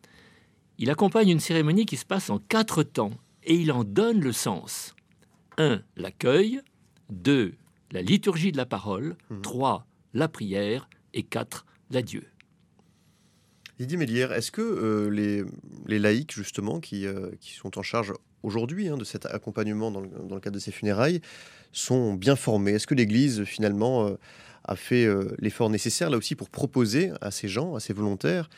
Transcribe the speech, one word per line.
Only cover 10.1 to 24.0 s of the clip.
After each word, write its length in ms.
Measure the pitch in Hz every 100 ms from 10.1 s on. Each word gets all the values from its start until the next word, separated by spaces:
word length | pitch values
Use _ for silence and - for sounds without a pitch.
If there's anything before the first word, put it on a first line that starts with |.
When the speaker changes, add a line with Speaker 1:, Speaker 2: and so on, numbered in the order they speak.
Speaker 1:
la 120 | 113 156
prière. 600 | - 107 98 101 120 - _ _
Et 80 | -
quatre, 420 | - 113 220 - - _ -
l'adieu. 340 | 127 117 110 - _ _ _ _ _ _ _ _ _ _ _ _ _ - -
Speaker 2:
Didier 180 | 127 175
Mélière, 340 | 139 117 131
est-ce 180 | 113 113
que, 100 | -
euh, 460 | 226 185 110 107 104
les, 340 | 104 104 101 98 - - - -
les 120 | 107
laïcs, 340 | 104 110 156
justement, 460 | - 101 - 104 165
qui, 260 | 160 101 98
euh, 240 | 98 95 -
qui 120 | -
sont 260 | - 98 98
en 40 |
charge 300 | 98 117 104 98 _ _
aujourd'hui, 460 | 110 104 117 175 202
hein, 80 | 143
de 80 |
cet 220 | 107 98 -
accompagnement 640 | 107 - 107 107 107 110
dans 100 | 98
le, 80 | 95
dans 260 | - 92
le 60 | 95
cadre 140 | 104
de 60 | 101
ces 120 | 98
funérailles, 480 | - 104 101 135 175 - - - - -
sont 420 | - - 127 117
bien 220 | 98 101 139
formés ? 360 | - 107 101
Est-ce 140 | 104 -
que 80 |
l'Église, 500 | 139 110 110 143 113
finalement, 640 | 101 - 107 101 113 127